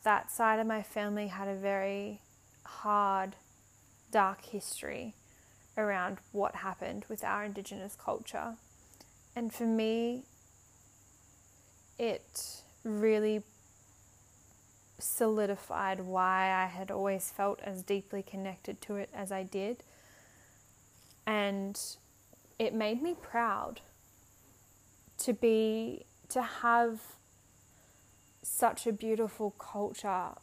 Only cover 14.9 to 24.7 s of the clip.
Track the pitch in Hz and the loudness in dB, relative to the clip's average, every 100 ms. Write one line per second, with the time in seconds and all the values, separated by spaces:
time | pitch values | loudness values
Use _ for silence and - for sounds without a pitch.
14.9 | - - - 226 214 202 196 - 165 196 | -8 -4 2 4 4 2 0 -4 -2 0
15.9 | 190 185 185 185 185 190 185 185 185 190 | -2 0 2 4 4 4 4 2 -2 -4
16.9 | 196 196 190 - - 202 - 202 190 180 | 0 0 0 -4 -2 0 0 -6 -8 -2
17.9 | 202 - 202 190 196 190 185 - 202 - | -2 -2 -8 -6 -8 -8 -8 -10 -12 -8
18.9 | 202 196 - 190 196 190 196 202 247 - | -6 -6 -8 -6 -6 -4 -4 -4 -4 -10
19.9 | - - - - - - - - - - | -20 -20 -20 -20 -20 -20 -20 -20 -20 -20
20.9 | - - - - 214 202 196 196 202 - | -20 -20 -10 -2 2 2 0 -4 -6 -8
21.9 | - - - - - - - 220 220 214 | -10 -18 -20 -20 -20 -20 -2 -2 0 0
22.9 | 240 330 339 - 233 233 202 - 233 - | 0 0 -4 -4 0 0 0 -4 -10 -18
23.9 | - - - - - - - - | -20 -20 -20 -20 -20 -20 -20 -20